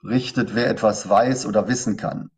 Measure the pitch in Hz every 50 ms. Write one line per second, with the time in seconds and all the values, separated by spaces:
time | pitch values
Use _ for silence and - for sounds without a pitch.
0 | - - 113 131 127 - - 127 123 - 98 113 120 - - - - 107 101 -
1 | - - 101 101 117 127 131 127 - - 101 104 101 98 123 123 - 113 101 -
2 | - - - - - - _